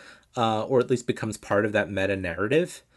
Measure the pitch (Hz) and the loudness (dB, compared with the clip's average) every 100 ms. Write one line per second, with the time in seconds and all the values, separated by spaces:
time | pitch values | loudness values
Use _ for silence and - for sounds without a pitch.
0 | - - _ - 113 110 107 127 - 120 | -20 -20 _ -2 0 0 2 2 2 0
1 | - 120 110 101 - 101 107 104 98 98 | -2 -4 -6 -8 0 2 2 0 0 0
2 | 98 95 87 85 104 147 175 - - | 0 -2 -4 -4 0 2 0 -6 -20